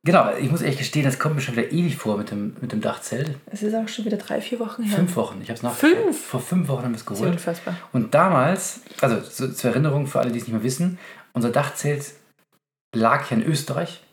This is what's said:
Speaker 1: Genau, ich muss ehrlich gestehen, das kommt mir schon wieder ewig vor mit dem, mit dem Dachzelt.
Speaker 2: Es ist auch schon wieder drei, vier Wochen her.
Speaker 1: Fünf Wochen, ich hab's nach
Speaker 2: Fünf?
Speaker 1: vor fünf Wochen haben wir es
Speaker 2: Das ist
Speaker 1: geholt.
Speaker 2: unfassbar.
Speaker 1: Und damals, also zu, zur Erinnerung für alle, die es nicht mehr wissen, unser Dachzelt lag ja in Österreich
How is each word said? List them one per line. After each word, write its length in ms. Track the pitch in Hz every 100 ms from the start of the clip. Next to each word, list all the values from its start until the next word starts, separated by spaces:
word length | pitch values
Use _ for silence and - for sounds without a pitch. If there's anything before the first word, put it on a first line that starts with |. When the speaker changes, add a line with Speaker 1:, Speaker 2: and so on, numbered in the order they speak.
Speaker 1:
Genau, 260 | - 170 107 -
ich 120 | 139
muss 100 | 160
ehrlich 160 | 139 135
gestehen, 260 | - 151
das 140 | 135 -
kommt 180 | 151 147
mir 40 |
schon 160 | 131 117
wieder 140 | -
ewig 240 | 165 175 -
vor 220 | 107 104
mit 140 | 107
dem, 220 | 104 104 -
mit 120 | 117
dem 100 | 104
Dachzelt. 480 | 110 107 - 117 156 135 -
Speaker 2:
Es 160 | 202
ist 120 | 214
auch 140 | 220 220
schon 160 | -
wieder 140 | 214 202
drei, 240 | - -
vier 160 | - 233
Wochen 240 | 220 -
her. 120 | 214 196
Speaker 1:
Fünf 200 | 180 -
Wochen, 240 | 101 98
ich 60 | 104
hab's 140 | 113
nach 100 | 120
Speaker 2:
Fünf? 440 | - 302 403 427 -
Speaker 1:
vor 180 | - 131
fünf 280 | - 180 143
Wochen 140 | 131
haben 100 | 127
wir 40 | 113
es 60 |
Speaker 2:
Das 80 | -
ist 40 | 101
Speaker 1:
geholt. 120 | 139 170
Speaker 2:
unfassbar. 380 | - 170 - 175 -
Speaker 1:
Und 200 | 127 110
damals, 680 | 147 185 151 139 190 - - - -
also 200 | 131 110
zu, 320 | - - 135
zur 160 | - 123
Erinnerung 360 | 120 151 143 139
für 120 | 120
alle, 140 | 120
die 60 | 117
es 60 | 113
nicht 40 |
mehr 100 | 113
wissen, 340 | 117 135 175 180 - - -
unser 180 | 127 120
Dachzelt 540 | 143 139 - 147 147 143 - _ _ _ _ _ _ _
lag 360 | 113 113 135 -
ja 60 | 113
in 60 | 165
Österreich 560 | 147 - 135 170 - _